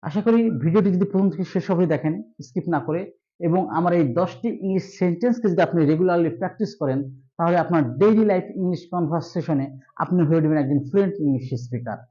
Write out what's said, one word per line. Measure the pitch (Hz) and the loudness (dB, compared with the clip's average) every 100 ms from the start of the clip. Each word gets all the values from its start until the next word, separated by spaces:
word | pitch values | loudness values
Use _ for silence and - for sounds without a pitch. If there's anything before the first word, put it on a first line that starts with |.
আশা | - 160 | -4 -2
করি | 214 226 226 | 2 2 2
ভিডিওটি | 143 147 180 196 | 0 2 2 2
যদি | 180 190 | 2 0
প্রথম | 190 196 | 2 0
থেকে | 165 | 0
শেষ | 185 190 180 | -4 -4 -2
অবধি | 175 180 | 0 2
দেখেন, | 151 156 175 220 _ | 2 -2 -4 -8 _
স্কিপ | 147 - 165 | -10 -8 -4
না | 156 | -4
করে, | 139 160 202 - _ _ | -2 -6 -6 -16 _ _
এবং | 170 180 170 | 0 0 0
আমার | 156 175 | 0 0
এই | 175 147 | 2 2
দশটি | 120 180 - 233 | 0 -2 -4 -6
ইংলিশ | - 190 190 - - | -4 -2 -2 -4 -2
সেন্টেন্সকে | 180 170 233 240 220 | -2 0 0 0 0
যদি | 170 | 2
আপনি | 165 170 147 | 2 4 2
রেগুলারলি | 160 185 175 165 | 4 2 2 0
প্র্যাকটিস | - 185 - 214 - | -2 -8 -4 -6 -4
করেন, | 147 131 139 - _ _ | -4 -2 -4 -12 _ _
তাহলে | 170 175 | 0 2
আপনার | 160 170 131 120 | 2 0 0 2
ডেইলি | 202 220 214 | 4 4 4
লাইফ | 185 170 185 | 2 -2 -4
ইংলিশ | 185 175 - | -2 -4 -6
কনভারসেশনে | 180 160 165 165 - 156 151 139 135 _ - | -4 -2 -2 -4 -6 -2 -2 -2 -10 _ -8
আপনি | 156 180 156 | 0 2 4
হয়ে | 165 | 4
উঠবেন | 156 156 | 2 2
একজন | 135 143 139 | 2 0 0
ফ্লুয়েন্ট | 196 196 - | 0 0 0
ইংলিশ | 147 131 127 123 123 | 0 0 -2 -8 -6
স্পিকার। | 123 117 101 - | -8 -8 -10 -14